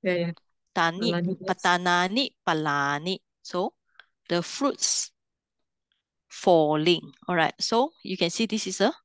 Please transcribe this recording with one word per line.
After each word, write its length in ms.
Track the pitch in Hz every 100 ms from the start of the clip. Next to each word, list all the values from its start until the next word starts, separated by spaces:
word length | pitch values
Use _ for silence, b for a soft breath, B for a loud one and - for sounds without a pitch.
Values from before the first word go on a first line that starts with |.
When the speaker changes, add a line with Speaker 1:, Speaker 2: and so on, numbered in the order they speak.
Speaker 1:
Yeah, 120 | 190
yeah. 180 | 180 170 170 _ _ _
Speaker 2:
Tani, 380 | - 165 170 226
Speaker 1:
Palani, 240 | 175 175 175
yes. 80 | 180
Speaker 2:
patanani, 880 | 185 185 175 180 175 180 214 277 _ -
palani. 720 | 160 156 143 139 143 165 190 _ _
So 320 | - 180 214 _ _ b b _ _
the 140 | 175
fruits 680 | 170 - 277 - - - - _ _ _ _ _ _ _ _ _ _ _ _
falling. 840 | - - 170 151 151 156 170 - - -
All 80 | 175
right. 180 | 160 -
So 320 | - 226 277 _
you 120 | - 185
can 140 | 170
see 160 | - 226
this 200 | 214 -
is 140 | 190
a 120 | 202 -